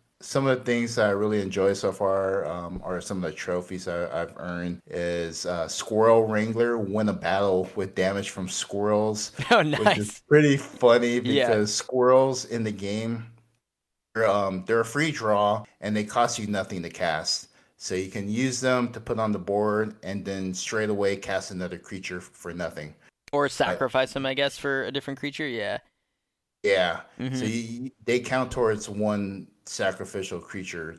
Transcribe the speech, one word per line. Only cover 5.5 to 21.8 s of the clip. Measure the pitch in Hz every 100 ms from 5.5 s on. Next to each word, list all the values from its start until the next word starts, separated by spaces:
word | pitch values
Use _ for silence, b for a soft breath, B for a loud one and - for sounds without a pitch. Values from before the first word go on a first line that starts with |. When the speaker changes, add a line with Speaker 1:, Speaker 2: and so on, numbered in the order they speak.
| 87 82
Speaker 1:
Squirrel | - - 107 113 113 110
Wrangler, | 107 110 113 120 117
win | 98 107 107
a |
battle | 90 82 95 101 92 90 -
with | 92
damage | 95 92 101 98
from | - 90
squirrels, | - - 101 104 104 107 107 - -
Speaker 2:
<laughs> | -
Oh, | 233 151
Speaker 1:
which | 147 214 135
is | 104
Speaker 2:
nice. | - -
Speaker 1:
pretty | 147 147 139
funny | - - 123 120 120 120
Speaker 2:
Yeah. | 123 139 120 107
Speaker 1:
because | 104
squirrels | - - 127 123 131 135 123 -
in | 117
the | 110
game, | 95 101 104 113 117 117 - _ _ _ _ _ _ _
they're, | 110 110
um, | 101 98 92 92
they're | 113
a | 117
free | 143 156
draw | 139 113 104 104 104 - B
and | 104 107
they |
cost | 107 120 120 117
you | 104
nothing | 101 92 92
to | 85
cast. | - 85 80 - - - b b b
So | - 92
you | 95
can | 107 101
use | 110 131 123
them | 127 127 120
to | 113
put | - 113
on | 110
the | 101
board | 90 101 107 107 107 -
and | 95 98
then | 90 95 95
straight | 92 - 110 107
away | 101 98 98
cast | 98 95 -
another | 92 90
creature | 85